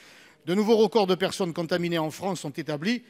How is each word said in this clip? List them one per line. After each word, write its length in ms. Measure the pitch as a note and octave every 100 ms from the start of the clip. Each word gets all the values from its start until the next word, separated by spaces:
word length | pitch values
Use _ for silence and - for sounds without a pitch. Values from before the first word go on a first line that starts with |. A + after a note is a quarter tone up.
| - - - _ -
De 80 |
nouveaux 220 | F#3+ G#3 A3
records 320 | G#3+ A3+ F#3
de 80 | F3+
personnes 380 | F#3 - F3+
contaminées 460 | D#3+ D#3+ F3+ F3 E3+
en 120 | D#3
France 300 | - F#3+ E3+
sont 100 | D#3
établis, 520 | D3 D3 D3 F3+ A#3+